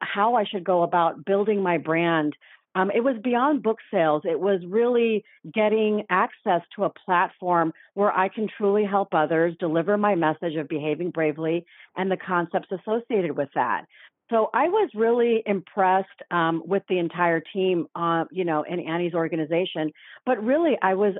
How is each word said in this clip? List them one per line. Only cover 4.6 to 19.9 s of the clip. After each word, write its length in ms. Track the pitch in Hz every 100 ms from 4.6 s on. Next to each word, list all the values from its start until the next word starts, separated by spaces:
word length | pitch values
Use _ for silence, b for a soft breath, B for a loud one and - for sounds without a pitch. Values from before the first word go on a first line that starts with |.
| 175
really 580 | 208 240 240 233 214 - b 160
getting 540 | 220 214 220 214 208 -
access 520 | 185 233 - 214 175 -
to 80 | -
a 80 | 185
platform 800 | - - 175 185 - 180 170 165 - B
where 200 | 196 202
I 160 | - 196
can 200 | 226 202 -
truly 260 | 202 208
help 300 | 202 196 202
others 400 | 170 151 160 170 170
deliver 360 | 170 165 165 208
my 200 | 208 180
message 400 | 156 156 170 156
of 120 | 139
behaving 420 | 156 151 156 175
bravely 560 | 165 156 147 160 170 170 B B -
and 140 | 190
the 60 | 185
concepts 540 | - 175 170 185 -
associated 640 | 180 - 233 - 214 170 147
with 140 | 135
that. 320 | 143 123 92 - B B _ -
So 180 | 226 214
I 140 | 226 320
was 200 | 427 359
really 480 | 208 226 240 240 226
impressed, 640 | 214 196 - - 185 190 190 - -
um, 320 | 175 165 165
with 180 | 165 196 -
the 100 | 180
entire 440 | 170 170 175 165 -
team, 360 | 196 185 175 147
uh, 300 | 170 170 165 -
you 140 | 185 170
know, 160 | 151
in 180 | - 175
Annie's 320 | 151 165 175
organization. 800 | 170 160 160 151 165 196 175 156